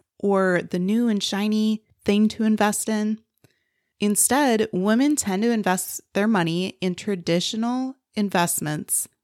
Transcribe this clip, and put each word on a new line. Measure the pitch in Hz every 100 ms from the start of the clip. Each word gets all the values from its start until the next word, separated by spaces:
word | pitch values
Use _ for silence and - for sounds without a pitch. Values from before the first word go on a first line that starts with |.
| _ _
or | 202 196 185 175 170
the | 180
new | 180 226 240
and | 208
shiny | - 196 214 214 220 214 - _
thing | - 202 214
to | -
invest | 220 214 208 208 -
in. | 214 214 214 _ _ _ _ _ _ _ _
Instead, | 208 202 - 262 277 220 214
women | 180 196 226 285 302
tend | - 190
to | 233
invest | 226 190 185 - - -
their | 196 214
money | 214 165 170 185 -
in | 185 175
traditional | - 190 165 170 - 220 233 254 262 - _ -
investments | 202 185 175 - 151 151 - - - _